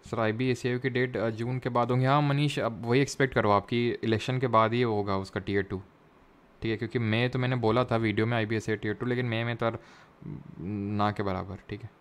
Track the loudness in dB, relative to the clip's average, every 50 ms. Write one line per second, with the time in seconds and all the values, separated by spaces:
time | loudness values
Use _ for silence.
0 | _ -6 -2 0 0 0 0 0 0 0 0 0 0 -2 -2 0 -2 -2 0 0
1 | -2 0 0 -2 -2 -2 -2 -2 -4 -4 -4 -4 -4 -2 0 0 2 2 2 2
2 | 4 4 4 4 4 2 2 2 0 0 0 0 -2 -2 -4 -4 -2 2 4 4
3 | 4 2 2 0 0 2 2 2 4 6 4 4 4 2 -2 0 0 0 -2 -2
4 | 0 0 0 0 0 0 -2 0 0 2 4 4 4 4 4 2 2 2 0 0
5 | 0 0 -2 -2 -4 -4 -6 -6 -4 0 0 0 0 -2 -6 -8 -8 -12 _ _
6 | _ -20 _ -20 -20 _ _ -20 _ -20 -20 -6 -2 -2 -2 -2 -4 -4 -2 -2
7 | 0 2 2 2 2 2 0 0 0 0 0 2 2 2 4 4 2 2 2 2
8 | 2 2 2 2 2 2 2 0 0 0 -2 -2 0 -2 -4 -2 -2 -4 -4 -2
9 | -2 -2 -2 -2 -2 -2 -2 -2 -2 -4 -2 0 -2 -2 -2 -2 -12 -16 -20 -20
10 | -20 -20 -20 -18 -14 -12 -12 -12 -14 -16 -14 -10 -8 -6 -4 -4 -4 -2 0 0
11 | 0 0 0 -2 -2 -2 -2 -4 -4 -6 -10 -14 -10 _ -12 -10 -10 -16 -18 _